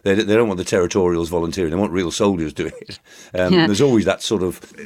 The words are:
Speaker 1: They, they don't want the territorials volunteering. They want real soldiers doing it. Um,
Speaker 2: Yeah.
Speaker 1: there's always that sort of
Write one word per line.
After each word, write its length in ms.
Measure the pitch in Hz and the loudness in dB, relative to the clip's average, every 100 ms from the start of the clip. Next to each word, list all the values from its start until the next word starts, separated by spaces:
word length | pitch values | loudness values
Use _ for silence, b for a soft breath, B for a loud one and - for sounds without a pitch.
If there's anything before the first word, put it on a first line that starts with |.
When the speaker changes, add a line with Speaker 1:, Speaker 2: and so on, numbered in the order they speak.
Speaker 1:
They, 120 | 101 | 0
they 200 | 98 101 | 0 2
don't 140 | 110 110 | 2 2
want 100 | 92 | -2
the 60 | |
territorials 640 | 90 101 87 104 90 85 82 | -2 0 2 2 2 0 -2
volunteering. 400 | 87 85 95 80 | -2 -2 -2 -2
They 60 | 87 | 0
want 160 | 101 | -2
real 180 | 90 85 | -2 -4
soldiers 420 | - 101 92 76 | 0 0 0 -4
doing 200 | 80 78 - | -6 -8 -8
it. 180 | - - B B B | -16 -20 B B B
Um, 200 | 90 90 | -2 2
Speaker 2:
Yeah. 140 | 180 104 | 4 2
Speaker 1:
there's 140 | 101 | 2
always 240 | 139 110 | 4 4
that 160 | 87 92 | 2 -2
sort 220 | - 104 | -2 -2
of 180 | 90 - - - | -2 -6 -16 -20